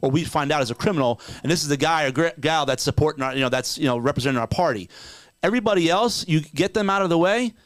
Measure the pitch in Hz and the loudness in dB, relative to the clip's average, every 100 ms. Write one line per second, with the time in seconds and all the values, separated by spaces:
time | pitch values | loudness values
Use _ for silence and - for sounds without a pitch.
0 | 139 135 156 160 143 151 127 117 - 175 | 0 0 0 -2 0 0 0 -2 -2 2
1 | 127 117 - - - 170 147 143 151 160 | 0 0 -6 -8 -2 -2 0 0 2 2
2 | 143 131 165 160 147 160 139 131 - - | 0 0 -2 0 -2 0 0 -2 0 2
3 | 156 147 131 131 131 127 127 - 147 120 | 0 0 -4 0 0 0 -2 -2 0 0
4 | 120 143 127 127 113 - 175 113 90 - | 0 -2 0 0 -2 0 0 -2 -8 -16
5 | - - - _ 175 240 220 202 165 180 | -20 -20 -20 _ -2 0 2 2 2 2
6 | 240 - - 156 147 139 190 214 202 196 | 0 -2 -2 -2 0 -2 -2 0 0 0
7 | 190 165 175 220 247 - | 2 2 2 2 -2 -6